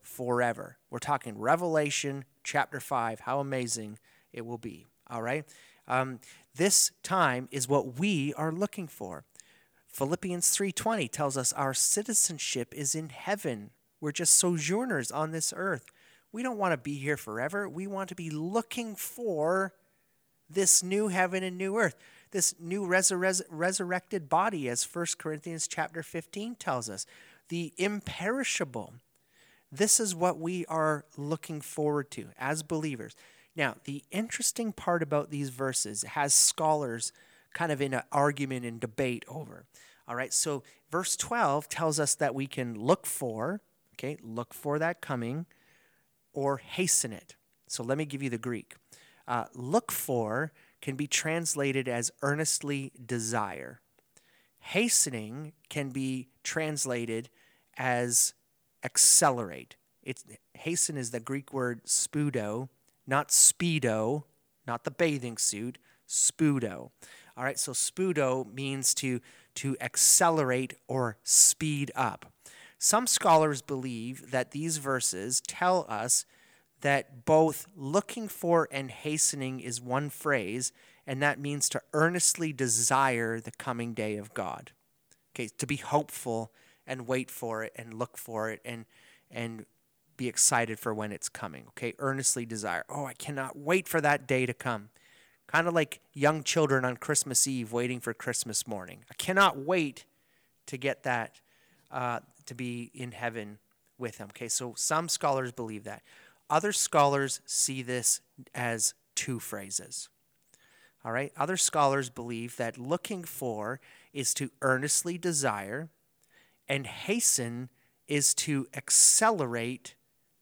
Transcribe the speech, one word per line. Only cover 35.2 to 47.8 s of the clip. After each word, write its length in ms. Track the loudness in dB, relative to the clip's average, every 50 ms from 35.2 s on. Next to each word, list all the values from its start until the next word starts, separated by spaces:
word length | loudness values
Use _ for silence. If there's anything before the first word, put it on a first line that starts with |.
| 0 -2
these 180 | -4 -4 -4 -4
verses 540 | -4 -4 -2 -2 0 -2 -2 -4 -4 -6 -6
has 300 | -4 -2 0 2 4 6
scholars 800 | 6 6 6 4 2 2 2 4 2 0 -2 -4 -4 -6 -6 -8 -10 -20 _ _ _ _ _ -6
kind 180 | -2 0 0
of 100 | 0 0
in 140 | 0 0 0
an 80 | -2 -2 0
argument 540 | 2 4 4 4 4 2 -2 -4 -4 -4 -6
and 140 | -6 -8 -6
debate 460 | -8 -6 -2 0 0 0 0 -4 -6
over. 380 | -10 -12 -12 -12 -12 -14 -18 -20 _ -20 -20 -20 -20 -20 _ _
All 80 | -8 -4
right, 160 | -4 -4 0
so 320 | 0 0 0 0 -2 -4 -6 -10 -20 _ _ -4
verse 280 | -2 -2 0 0 -2
twelve 500 | -2 -2 0 2 4 4 4 4 2 0
tells 320 | -2 -2 0 0 2 2 2
us 160 | 2 2 2
that 200 | 2 0 0 0
we 120 | -2 -4
can 320 | -4 -4 -4 -4 -4 -4 0
look 260 | 2 4 4 4 2
for, 560 | -4 -6 -4 -4 -4 -2 -2 -2 -2 -4 -6 _ _ _ _ _ _ _
okay, 220 | -10 -8 -8 -8 -8
look 320 | -10 -10 -6 -6 -8 -8 -10
for 260 | -8 -4 -2 -2 0
that 220 | 0 -2 -4 -4
coming 460 | -6 -6 -4 -4 -2 -4 -4 -6 -6 -10 _ _ _ _ _ _ _ _ _ _ _ _ _ _ _ _
or 260 | -6 -2 0 0 0
hasten 540 | -2 -4 -6 -2 0 2 2 2 2 2 0
it. 240 | -6 -12 -16 -20 -20 _ _ _ _ _ _
So 160 | -10 -8 -6